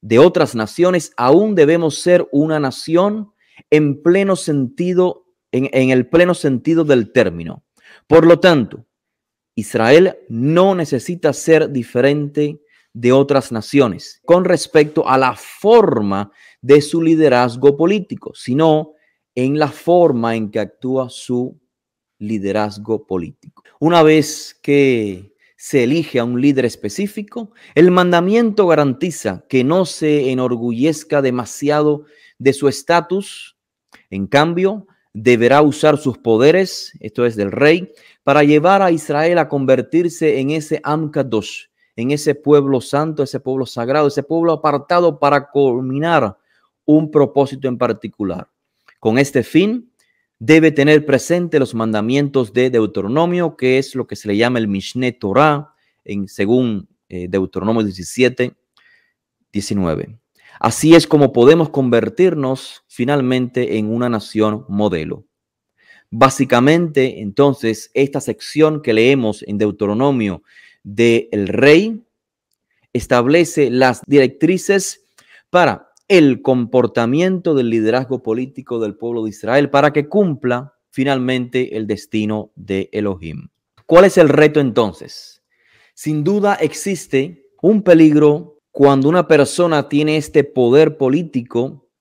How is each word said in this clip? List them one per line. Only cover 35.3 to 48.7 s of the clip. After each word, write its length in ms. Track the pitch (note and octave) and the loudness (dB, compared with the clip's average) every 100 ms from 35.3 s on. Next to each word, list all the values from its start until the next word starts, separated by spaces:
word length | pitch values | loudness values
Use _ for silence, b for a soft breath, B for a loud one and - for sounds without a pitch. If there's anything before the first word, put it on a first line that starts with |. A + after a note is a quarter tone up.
| A#2+ A#2+ C#3 | 2 4 4
usar 360 | D3+ C#3+ D3+ D3 | 2 2 0 0
sus 200 | C#3 A#2 | -2 -6
poderes, 760 | - A2 C3+ F3 F#3+ - - - | 0 2 4 2 0 -6 -16 -18
esto 260 | - - A#2+ | -14 -2 -2
es 100 | A2 | -2
del 160 | G2+ | -4
rey, 400 | G2 D3 E3+ F#3 b b b | 0 2 2 -4 b b b
para 200 | - C#3+ | 0 2
llevar 380 | D3 D3+ E3 G3 | 4 4 4 2
a 100 | F#3+ | 2
Israel 460 | E3 - D3 D#3+ F3 | -2 -4 -2 0 0
a 100 | D3 | -2
convertirse 920 | C#3+ C3 C3 A#2 D#3+ F3 - D#3 C#3 | -4 0 0 0 -2 -2 -2 -2 0
en 120 | C3+ | -2
ese 300 | D#3+ D3+ D#3+ | -6 -6 -8
Am 280 | - D#3 D#3 | -4 -4 -4
Kadosh, 560 | D3 C3+ A2 G2 - - _ _ - | -6 -4 -4 -6 -14 -20 _ _ -8
en 160 | A#2+ | -4
ese 240 | D3 D3 D3 | -4 -2 -4
pueblo 460 | - D3 C#3 C3+ | 2 2 2 -2
santo, 420 | - C#3 D#3+ D3+ | -2 -4 -4 -4
ese 160 | C#3 B2+ | -6 -6
pueblo 260 | C3 C3 B2 | -6 -6 -6
sagrado, 420 | - A#2+ C#3+ D3 | -8 -4 0 0
ese 160 | C#3+ | -2
pueblo 280 | C#3 E3 E3 | -4 -2 -2
apartado 680 | D#3 D#3 C#3+ C#3+ F3 F3 D3+ | -2 -2 -4 -2 0 0 0
para 300 | C#3+ C#3+ C#3 | 0 0 -2
culminar 880 | C#3+ C#3 B2 C3 C3+ D#3+ E3 A2+ G2 _ _ _ _ - | 0 0 0 -4 -4 0 0 -2 -6 _ _ _ _ 0
un 260 | D3+ D#3 | 0 2
propósito 560 | D3+ C#3 D3 C3+ C3 C3+ | 0 0 0 -2 -2 -8
en 100 | B2 | -4
particular. 720 | A#2+ A2 G#2+ - G2+ F2 - _ _ | -4 -4 -8 -8 -8 -8 -14 _ _